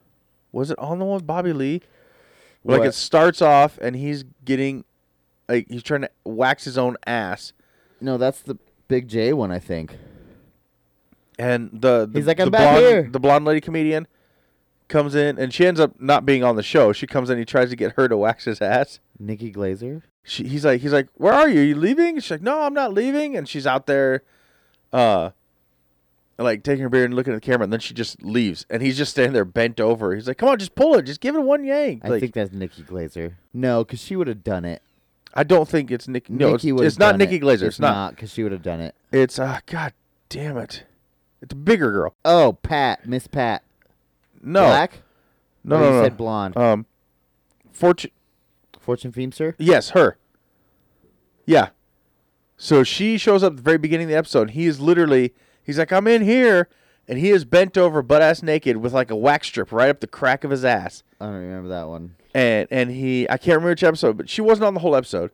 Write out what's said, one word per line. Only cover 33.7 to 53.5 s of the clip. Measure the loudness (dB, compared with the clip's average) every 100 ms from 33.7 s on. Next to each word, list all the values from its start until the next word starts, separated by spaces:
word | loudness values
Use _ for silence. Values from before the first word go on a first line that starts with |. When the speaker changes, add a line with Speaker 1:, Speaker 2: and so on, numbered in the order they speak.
| -2
Speaker 2:
'cause | -2 -10
she | -10 -6
would | -6
have | -6
done | -6 -6
it. | -6 -12 _ _ _ _ _
Speaker 1:
I | -6
don't | 2 2 2
think | -2 -4
it's | -8 -8
Nick-, | -10 -8
no, | -2 0
Speaker 2:
Nikki | 0 0
Speaker 1:
it's, |
Speaker 2:
would've | 0 0
Speaker 1:
it's | 4
not | 2
Speaker 2:
done | 4
Speaker 1:
Nikki | 0 0
Speaker 2:
it. |
Speaker 1:
Glazer. | 2
It's | 2
Speaker 2:
It's | 0 -2
Speaker 1:
not. | -2
Speaker 2:
not, | -2 -6 -10
'cause | -14
she | -6
would | -6
have | -6
done | -8 -8
it. | -10 -14 -4
Speaker 1:
It's, | 0 0 -2
uh, | -8 -8 -12
God | -10 -10 _ _ _ _
damn | -12 -10 -10
it. | -12 -16 _ _ _ _ _ _
It's | -18
a | -8
bigger | 0 2 2
girl. | 0 -2 _
Speaker 2:
Oh, | 2 4 4 2
Pat. | -4 -2 -2 -4 -6
Miss | -8 -6
Pat. | -4 -4 -4 _ _ _ _ _ _ _ _
Speaker 1:
No. | -2 4
Speaker 2:
Black? | 4 4 0 -6 _ _ _ _ _ _
Speaker 1:
No, | -2 2
Speaker 2:
Oh, |
Speaker 1:
no, |
Speaker 2:
you | 4
Speaker 1:
no. | 4
Speaker 2:
said | 2 0
blonde. | -4 -4 -4 0
Speaker 1:
Um, | 2 2 -2 _ _ _ _ _ _ _ _
Fortune. | 0 2 2 -2 _ _ _ _ _ _ -16
Speaker 2:
Fortune | -6 -6 -6
Feimster? | -10 -10 -6 -8 -2
Speaker 1:
Yes, | 2 2 4
her. | 2 2 0 _ _ _ _ _ _ _ _ _ _ _ _
Yeah. | 2 2 2 _ _ _ _ _ _ _ _ _
So | 2 4
she | 4 0 -2 0
shows | 2 4
up | 2